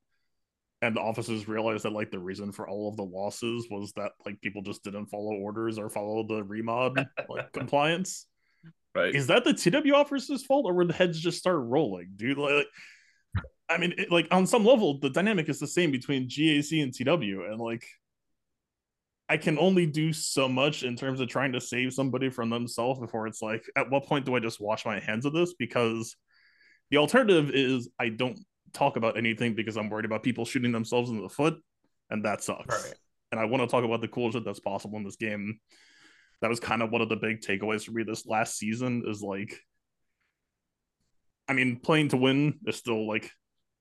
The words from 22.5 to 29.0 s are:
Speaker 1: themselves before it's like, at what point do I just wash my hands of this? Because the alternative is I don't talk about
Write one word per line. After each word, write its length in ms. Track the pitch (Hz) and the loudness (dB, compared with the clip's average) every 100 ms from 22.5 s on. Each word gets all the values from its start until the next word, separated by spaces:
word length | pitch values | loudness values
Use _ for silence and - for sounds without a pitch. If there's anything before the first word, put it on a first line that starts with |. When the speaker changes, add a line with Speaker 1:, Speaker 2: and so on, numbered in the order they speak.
Speaker 1:
themselves 480 | 120 120 - 120 127 | -2 -4 -2 -2 -2
before 300 | 113 113 110 | -4 -6 -6
it's 120 | - | -6
like, 220 | 110 113 - - | -6 -6 -4 -4
at 120 | 120 | 0
what 180 | 139 135 | 0 2
point 200 | 147 131 | 0 2
do 80 | |
I 60 | 127 | 0
just 200 | 113 - | 0 -4
wash 240 | 104 107 | -4 -2
my 140 | 117 101 | -2 -4
hands 260 | - 110 | -2 -2
of 80 | 139 | 0
this? 220 | 156 175 | 2 0
Because 600 | - 120 127 117 113 117 - _ _ _ _ _ _ _ | -2 -2 2 2 0 -6 -12 _ _ _ _ _ _ _
the 60 | - | 4
alternative 540 | 151 247 226 170 147 | 6 6 8 6 6
is 380 | 131 131 131 120 - | 2 2 0 -2 -4
I 80 | 120 | -4
don't 280 | 110 127 110 - _ _ | -2 -4 -4 -16 _ _
talk 240 | - 143 | -2 0
about 200 | 127 | 2